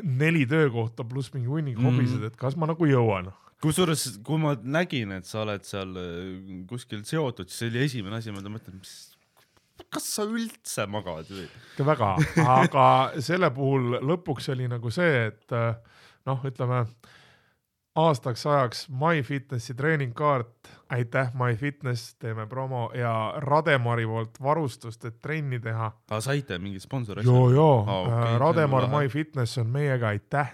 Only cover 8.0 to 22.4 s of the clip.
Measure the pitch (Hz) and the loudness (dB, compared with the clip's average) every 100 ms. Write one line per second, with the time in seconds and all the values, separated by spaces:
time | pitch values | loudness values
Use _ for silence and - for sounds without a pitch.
8 | 95 113 110 98 98 110 - 92 - - | -6 -6 -8 -10 -10 -12 -14 -20 -20 -20
9 | - _ _ _ _ _ _ _ - 311 | -20 _ _ _ _ _ _ _ -10 -8
10 | - - 208 226 226 - - - 101 104 | -6 -6 -4 -4 -6 -10 -10 -6 -4 -4
11 | 95 80 80 95 87 - - - 143 151 | -6 -10 -10 -12 -14 -16 -16 -4 0 2
12 | 104 92 147 - 123 131 165 139 131 127 | 2 2 2 4 6 6 6 6 6 6
13 | 131 - 123 180 170 131 135 135 120 123 | 4 -2 -2 2 2 2 0 2 2 0
14 | 135 175 170 127 - 127 123 120 117 139 | 0 -2 -2 -6 -4 -4 -4 -4 -4 0
15 | 175 131 110 - - 117 117 113 - _ | 4 4 2 -4 -6 -2 0 -2 -10 _
16 | - _ - 131 135 120 123 123 117 - | -20 _ -6 -4 -4 -4 -2 0 -2 -6
17 | - - _ _ _ _ _ _ _ 160 | -20 -20 _ _ _ _ _ _ _ 2
18 | 165 131 135 113 151 143 123 - - 131 | 4 2 -2 -4 0 2 2 -2 -10 -2
19 | 156 160 117 143 117 123 - 123 147 156 | 0 0 0 -6 -6 -8 -8 -4 0 0
20 | 131 120 151 135 113 _ - - - 123 | -2 -2 0 0 -2 _ -20 -20 -6 -4
21 | 120 131 131 127 123 113 143 143 131 120 | -2 0 -2 0 0 0 -4 -6 -6 -6
22 | - - 117 110 | -8 -12 -10 -8